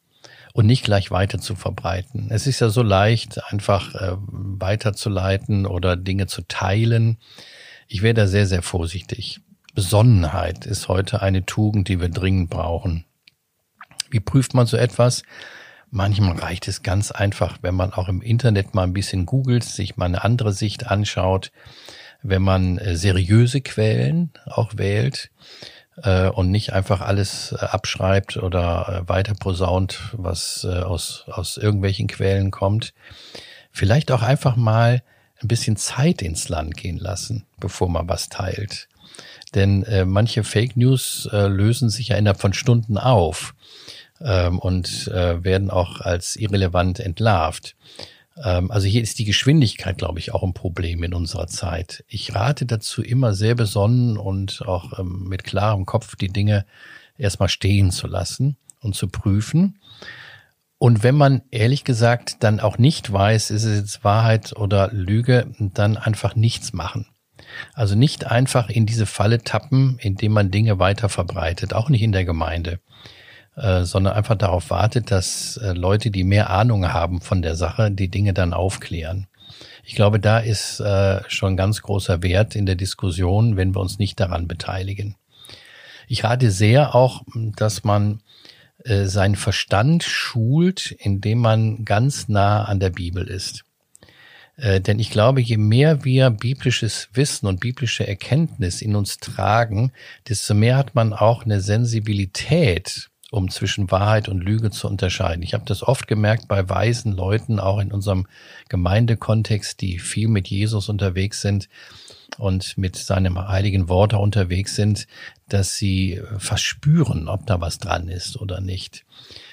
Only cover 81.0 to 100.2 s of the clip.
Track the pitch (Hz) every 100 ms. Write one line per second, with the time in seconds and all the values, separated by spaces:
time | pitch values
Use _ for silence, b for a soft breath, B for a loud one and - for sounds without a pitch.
81 | 98 98 - - 98 92 95 107 - 101
82 | - 87 90 90 113 107 98 90 95 -
83 | 98 85 90 101 117 98 92 95 95 -
84 | 101 - 95 85 85 85 - 92 98 98
85 | 104 98 _ B B B B B B B
86 | B 120 110 120 123 95 107 127 135 123
87 | 127 - - 117 110 104 107 - 107 104
88 | 104 104 B B B B B B - 101
89 | 98 98 95 98 - 95 - 95 127 165
90 | - - - 120 113 147 175 185 - -
91 | 104 98 107 113 117 110 110 107 110 101
92 | 131 - - 101 101 104 104 98 95 87
93 | 87 90 - 92 - - - _ _ _
94 | B B B B B - 120 95 92 107
95 | 113 107 110 135 117 110 107 113 151 151
96 | 135 127 131 107 117 135 131 123 110 -
97 | - 127 143 - 104 92 120 127 120 -
98 | 101 98 - 135 165 - 92 - 107 104
99 | 98 - - 95 98 110 113 101 127 B
100 | B B